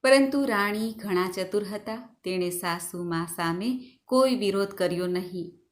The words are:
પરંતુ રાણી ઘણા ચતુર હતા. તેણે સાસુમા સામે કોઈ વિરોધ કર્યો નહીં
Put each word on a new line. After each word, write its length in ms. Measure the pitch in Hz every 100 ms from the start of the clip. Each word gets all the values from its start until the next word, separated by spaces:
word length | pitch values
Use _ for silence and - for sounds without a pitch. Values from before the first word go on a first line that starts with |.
પરંતુ 420 | 262 269 269 285
રાણી 480 | 269 208 202 208 226
ઘણા 380 | 220 202 180 185
ચતુર 340 | 185 185 208
હતા. 520 | 196 208 208 220 247 _
તેણે 260 | 185 185 180
સાસુમા 760 | 175 180 170 - 175 175 165 165 -
સામે 640 | 165 175 220 254 - _
કોઈ 300 | _ 254 262
વિરોધ 340 | 240 202 196 196
કર્યો 380 | - 180 175 180
નહીં 520 | 180 185 180 170 - _